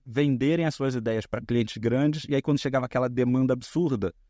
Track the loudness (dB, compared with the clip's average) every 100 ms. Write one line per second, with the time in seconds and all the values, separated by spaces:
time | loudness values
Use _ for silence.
0 | -6 0 2 2 2 2 0 -2 -2 -2
1 | -2 -2 -4 -6 -2 0 0 -2 0 2
2 | 2 0 -2 -2 0 0 0 -2 -2 -2
3 | -2 0 2 4 2 0 -2 -2 0 0
4 | -2 -6 _